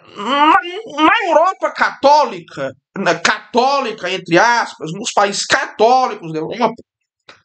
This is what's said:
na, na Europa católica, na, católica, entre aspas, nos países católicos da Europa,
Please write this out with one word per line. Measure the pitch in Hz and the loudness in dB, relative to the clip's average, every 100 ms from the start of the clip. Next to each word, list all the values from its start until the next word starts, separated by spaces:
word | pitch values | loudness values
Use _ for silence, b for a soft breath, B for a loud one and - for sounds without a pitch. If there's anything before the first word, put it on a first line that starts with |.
| - - | -20 -10
na, | 208 285 302 339 349 370 453 294 | -4 2 4 4 0 -12 -12 0
na | 320 440 392 | 2 2 2
Europa | 302 359 381 302 | 2 2 0 -6
católica, | - 220 - 269 294 254 185 165 - 135 - _ 185 | -2 -2 2 4 4 4 -4 -14 -10 -10 -10 _ -4
na, | 185 165 | -2 0
católica, | - 214 - 233 254 277 247 - 180 | 0 -2 -2 0 2 0 -2 -6 -8
entre | 185 170 170 | -8 -2 2
aspas, | 226 240 208 - 156 | 2 2 -2 -8 -12
nos | 185 240 | -8 -4
países | - 208 202 - | 0 0 -2 -4
católicos | 269 294 - 220 262 247 208 165 | -6 -6 0 4 4 0 -4 -8
da | 156 | -8
Europa, | 165 196 240 - - _ _ _ - B | -8 -2 -4 -4 -18 _ _ _ -20 B